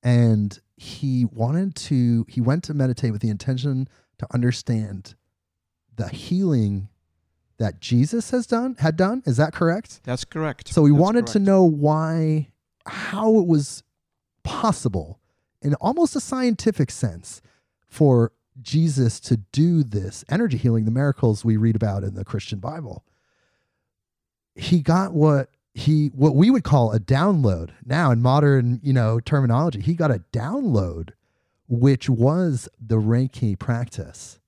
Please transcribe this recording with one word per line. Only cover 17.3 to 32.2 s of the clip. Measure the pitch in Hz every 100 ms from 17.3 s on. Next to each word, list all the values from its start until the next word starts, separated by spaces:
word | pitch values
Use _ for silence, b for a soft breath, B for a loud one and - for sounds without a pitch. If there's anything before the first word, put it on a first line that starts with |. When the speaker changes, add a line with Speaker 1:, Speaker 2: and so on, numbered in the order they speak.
| - _ _ _ _ _
Speaker 1:
for | - 151 123 117 _ _ -
Jesus | 117 151 165 135 120 -
to | - 120 101
do | - 165 170
this | 131 107 92 - -
energy | 185 233 120
healing, | 127 113 110
the |
miracles | 120 143 135 120 104
we | 113 110
read | 113 110
about | 107 98
in | 98 95
the | 98
Christian | 104 - 101
Bible. | 101 160 131 - _ _ _ _ _ _ _ _ _ _ _ _ _ _ _ -
He | - 175
got | 143 170 196
what | 165 151 143 135 _ _ -
he, | - 156 147
what | 135 151 135
we | 196
would | 262
call | - 147 117
a | 110
download | 95 135 180 185 123 90 82 - -
now | 143 160
in | 117
modern, | 123 139 147 135 120 123
you | 147
know, | 131 113 113
terminology, | - 147 131 120 165 110
he | 98
got | 170 156
a | 107 -
download, | 113 123 247 247 117 90 82 82 - _ _ _ _ _
which | 120 127 135 -
was | 120